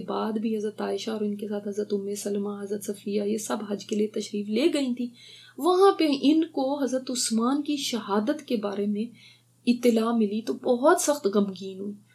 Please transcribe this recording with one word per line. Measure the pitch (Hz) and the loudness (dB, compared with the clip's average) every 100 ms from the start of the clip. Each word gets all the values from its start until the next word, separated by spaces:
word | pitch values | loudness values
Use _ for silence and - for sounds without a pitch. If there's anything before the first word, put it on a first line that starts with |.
| 202 | -2
बाद | 202 214 220 | -4 -2 -2
भी | 220 220 | -2 -2
हज़रत | 214 208 | -4 -4
आयशा | 202 196 226 | -4 -4 -4
और | 220 | -2
इनके | 208 208 208 | -2 -4 -4
साथ | 208 208 | -4 -4
हज़रत | 202 208 | -4 -2
उम्मे | 202 196 202 | -2 -2 -6
सलमा, | 202 202 202 202 | -2 -2 -2 -6
हज़रत | 202 208 | -6 -6
सफ़िया, | 202 202 208 208 | -6 -6 -2 -2
ये | 202 220 | 0 -2
सब | - 240 208 | -2 -6 -4
हज | 196 | -8
के | - 208 | -4 0
लिए | 214 226 | 0 -2
तशरीफ़ | 202 208 202 | -6 -6 -2
ले | 214 330 | 2 2
गई | 294 262 | 2 -2
थी। | 240 240 - - - - - | -2 -6 -8 -20 -20 -20 -2
वहाँ | 294 370 392 381 | 2 6 6 6
पे | 320 269 | 2 4
इनको | 262 320 330 285 262 285 | 4 4 2 0 -2 0
हज़रत | 262 254 254 | 0 -2 -2
उस्मान | 247 - 220 233 285 | -4 0 2 2 2
की | 294 294 | 0 -4
शहादत | - 226 208 202 214 294 - | -2 -4 0 0 0 -2 -2
के | 233 | -2
बारे | 208 202 202 | -2 -2 -2
में | 208 240 - - - _ _ - | -2 -4 -8 -20 -20 _ _ 0
इत्तला | 240 247 226 220 | 4 4 4 2
मिली | 233 208 214 | 2 2 0
तो | 220 262 | -4 -4
बहुत | - 240 285 359 | 0 4 6 4
सख्त | - 294 202 | 2 0 2
गमगीन | 208 196 190 190 190 | 2 0 -2 -10 -10
हुई | 202 202 _ | -10 -12 _